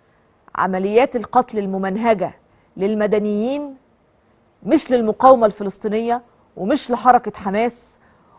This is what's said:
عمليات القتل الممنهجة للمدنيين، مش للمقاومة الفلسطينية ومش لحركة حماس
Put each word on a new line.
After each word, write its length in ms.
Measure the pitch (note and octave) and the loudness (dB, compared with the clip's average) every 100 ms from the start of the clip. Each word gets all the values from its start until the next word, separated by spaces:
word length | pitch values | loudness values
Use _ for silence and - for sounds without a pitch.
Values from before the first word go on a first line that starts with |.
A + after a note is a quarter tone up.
| _ _ _ _ _ - | _ _ _ _ _ -4
عمليات 600 | F3+ F#3 F#3+ G#3+ C4 A#3+ | -2 -2 0 2 2 0
القتل 420 | G#3 - - G#3+ | -2 -2 0 -4
الممنهجة 760 | G3+ F#3+ F#3+ F#3+ A#3+ A3 E3+ - _ _ _ - | -6 -4 -4 -2 0 0 -2 -8 _ _ _ -6
للمدنيين، 1000 | G3 G#3+ G#3+ G#3+ G#3 G#3 A3+ C#4+ D4 C4+ _ _ _ _ _ _ _ _ | -4 -2 0 0 0 -2 -2 -4 -8 -14 _ _ _ _ _ _ _ _
مش 280 | - D4 - | 0 0 2
للمقاومة 540 | B3 A3 G#3 C4 C4 A3 | 0 0 4 6 8 4
الفلسطينية 760 | - G3+ - A3 G#3+ A#3 A#3+ A#3+ _ _ - | 0 -6 -6 -4 -4 -2 -4 -6 _ _ -10
ومش 340 | F#3 C#4+ - | -4 -2 -2
لحركة 400 | A#3 A3+ B3 - - | 0 4 2 2 -8
حماس 580 | F#3+ G3 A#3 A#3 - - _ _ _ | -4 -2 -2 -4 -14 -20 _ _ _